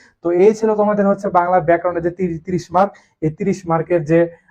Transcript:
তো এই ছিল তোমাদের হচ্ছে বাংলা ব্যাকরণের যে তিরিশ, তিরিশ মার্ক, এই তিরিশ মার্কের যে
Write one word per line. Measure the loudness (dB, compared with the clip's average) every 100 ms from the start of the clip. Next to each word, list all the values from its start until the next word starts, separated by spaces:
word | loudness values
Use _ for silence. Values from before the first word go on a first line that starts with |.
| _ _
তো | -2
এই | 4 4
ছিল | 4 0
তোমাদের | 2 0 2 0
হচ্ছে | 0 0
বাংলা | 0 2 0
ব্যাকরণের | 2 0 0 -4
যে | -4
তিরিশ, | -4 -4 -4
তিরিশ | -6 -6 -2
মার্ক, | 0 0 -2 _ _
এই | -6
তিরিশ | -4 -4 -4 -4
মার্কের | -4 0 -2
যে | 2 2 0 -4 _